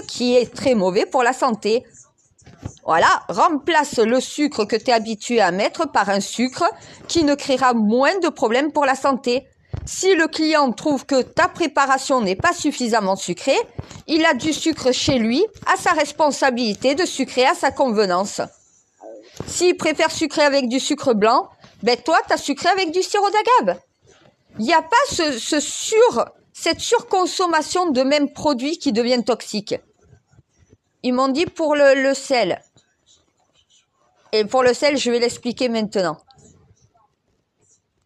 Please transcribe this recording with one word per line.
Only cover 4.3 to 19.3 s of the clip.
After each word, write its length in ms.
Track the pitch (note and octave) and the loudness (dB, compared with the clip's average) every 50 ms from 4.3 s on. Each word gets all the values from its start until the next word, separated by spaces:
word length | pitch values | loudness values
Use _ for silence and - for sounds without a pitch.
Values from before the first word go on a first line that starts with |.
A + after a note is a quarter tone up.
| - - D4 C#4+ - - G3+ | -4 -2 -2 -2 0 -2 -2
que 100 | G3+ A#3+ | -2 -2
t'es 160 | G#3 - C4 | -2 0 2
habitué 480 | A#3 A3+ G#3 A3+ A3 - - - A#3+ A3+ | 0 2 0 -2 -8 -10 -6 -2 2 2
à 100 | G3 F3 | 2 2
mettre 400 | E3+ G3 A3+ E4 - - E4 D4 | 2 0 -2 -2 -2 -4 -6 -2
par 200 | - A#3 G3+ G3+ | 0 0 0 2
un 100 | G3 G3 | 0 -2
sucre 440 | G3 - - - A#3+ B3+ - - E4+ F4+ - - - - - - - - | -2 -6 -4 -4 -4 -4 -2 -2 -2 -2 -2 -4 -18 -20 -20 -20 -12 -4
qui 160 | - E4+ D4+ | -2 0 2
ne 100 | C#4+ C#4+ | 2 0
créera 380 | C#4+ - - C4 A#3+ C4 B3+ | 0 0 -2 0 2 2 2
moins 460 | A#3+ A#3 G#3+ G#3 A3+ B3 C4+ D4+ F#4+ G4 | 2 2 2 2 2 2 2 2 0 0
de 100 | E4+ D#4 | -2 -2
problèmes 440 | - - C4+ A3 A3+ C4 D4 D4+ | -2 -2 -2 0 0 0 0 0
pour 120 | - D4+ C#4 | 0 0 0
la 100 | C4 C4+ | 0 0
santé. 540 | C4 - C#4 C4+ C4 - B3 A#3+ C4+ - _ _ _ _ - - - - | 0 0 -2 -2 0 -2 -2 -4 -4 -4 _ _ _ _ -14 -12 -12 -12
Si 280 | - - - - F#4+ G4 | -12 -10 -2 2 2 4
le 140 | D#4+ E4 D#4 | 4 2 -2
client 420 | - - D#4 D#4 D#4 D4+ C#4+ B3+ | 0 -2 0 2 2 2 2 2
trouve 340 | G#3 - - D#4 C#4+ B3 - | 0 -2 -2 -2 -2 -2 -2
que 160 | - C#4 B3+ | 0 0 0
ta 260 | A3+ - - - E4 F4+ | 0 -2 0 0 0 0
préparation 720 | - - E4+ D#4 - D4 C#4 C4 C4+ C4 - - C4+ B3+ | 0 -2 -4 -2 0 0 2 2 2 0 0 0 0 0
n'est 160 | A3+ - C#4+ | 0 -2 -2
pas 160 | - - F4 | 0 0 -2
suffisamment 640 | E4+ F4 - D4 - - B3 A3 A#3 A3+ G3+ F#3+ G3 | -2 0 -2 -4 -2 -2 -2 0 0 0 0 0 -2
sucrée, 420 | F#3+ - - F3 - - C4 D4 G#4+ A#4 - - - - - - - - | -2 -4 -8 -8 -4 0 0 0 0 0 -4 -10 -16 -16 -14 -16 -18 -6
il 200 | - D4+ D#4 D#4+ | -2 0 2 2
a 80 | E4 D4+ | 2 2
du 180 | A#3 - D#4 | 0 -2 -4
sucre 400 | D4 - - D#4+ D4+ - - B3+ | -4 -2 -2 -2 -2 0 0 -2
chez 260 | B3+ - - D#4 C#4 B3 | 0 0 0 0 2 2
lui, 240 | G#3+ A3 A#3+ D4+ G#4 - - - - - | 2 0 2 0 0 -2 -4 -8 0 0
à 40 | F4+ | 0
sa 160 | F#4 - F#4+ | 2 2 0
responsabilité 1000 | E4+ D#4+ - - - - G#3+ - - - - C4+ A#3+ A#3+ B3+ G#3+ G3 - - C4 D4 | 2 2 0 -2 0 0 0 0 0 2 0 0 0 0 -2 -2 -4 0 0 0 2
de 120 | D#4 F4+ | 2 -2
sucrer 400 | - - - C4+ - - B3+ B3+ | -4 -2 -4 -6 -4 0 2 2
à 80 | C#4+ F4 | 2 2
sa 160 | - D#4+ C4+ | 2 0 -2
convenance. 720 | C#4 - C#4+ B3+ G#3 G#3+ G#3+ F#3 F3 F3+ G3+ G3 - - B2+ - _ _ _ _ _ _ _ _ _ _ - A3 A3+ - - - | 0 0 0 0 2 0 2 2 2 0 -2 -4 -4 -8 -8 -8 _ _ _ _ _ _ _ _ _ _ -20 -20 -20 -20 -20 -20